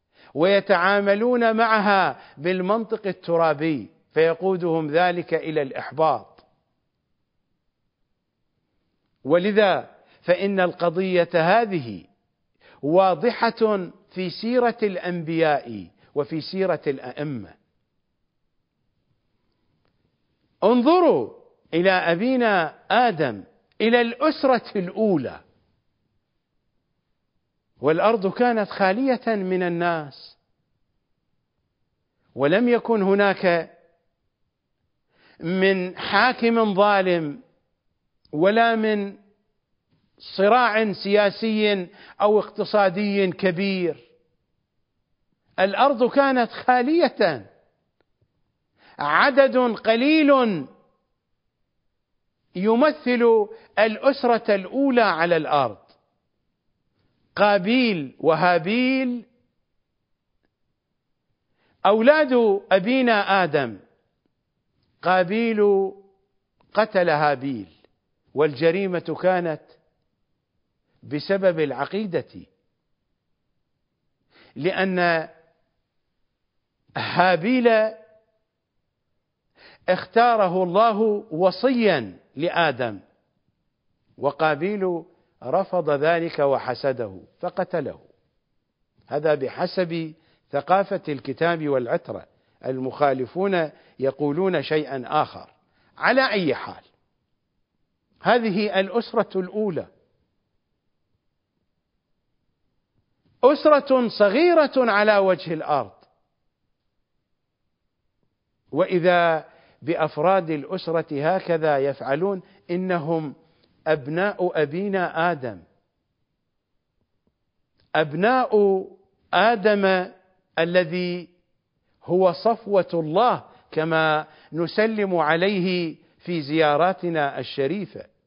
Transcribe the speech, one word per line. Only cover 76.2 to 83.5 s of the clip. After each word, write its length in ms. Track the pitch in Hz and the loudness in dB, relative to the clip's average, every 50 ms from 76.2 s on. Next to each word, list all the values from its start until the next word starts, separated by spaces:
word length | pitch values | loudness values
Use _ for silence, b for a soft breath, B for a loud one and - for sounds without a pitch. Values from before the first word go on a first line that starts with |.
| _ _ _ _ _ _ _ _ _ _ _ _ _ _ _ | _ _ _ _ _ _ _ _ _ _ _ _ _ _ _
هابيل 720 | - 120 110 - 165 180 185 180 165 160 226 254 254 233 233 226 220 214 220 - - - _ _ _ _ _ _ _ _ _ _ _ _ _ _ _ _ _ _ _ _ _ _ _ _ _ _ _ _ _ b b b b b b b - | -10 -8 -4 0 0 2 2 2 0 -2 -2 -2 0 2 2 2 2 0 -2 -4 -10 -18 _ _ _ _ _ _ _ _ _ _ _ _ _ _ _ _ _ _ _ _ _ _ _ _ _ _ _ _ _ b b b b b b b -2
اختاره 720 | 185 180 - - - 226 233 240 233 214 202 180 170 185 185 | -2 -2 -4 -2 2 2 4 4 4 4 2 2 2 0 -2
الله 360 | 175 170 202 226 233 214 202 226 220 208 208 208 - | 0 2 2 2 4 2 2 0 0 0 -2 -4 -8
وصياً 880 | 160 156 180 185 180 - - 262 269 240 226 202 175 139 113 98 87 - _ _ _ | -2 0 2 2 2 2 0 0 0 2 2 2 2 0 -2 -6 -12 -18 _ _ _
لآدم، 640 | 131 156 170 - 165 170 156 135 120 127 117 104 95 - _ _ _ _ _ _ _ _ _ | -6 -6 -2 0 0 0 0 0 -2 -4 -6 -6 -10 -16 _ _ _ _ _ _ _ _ _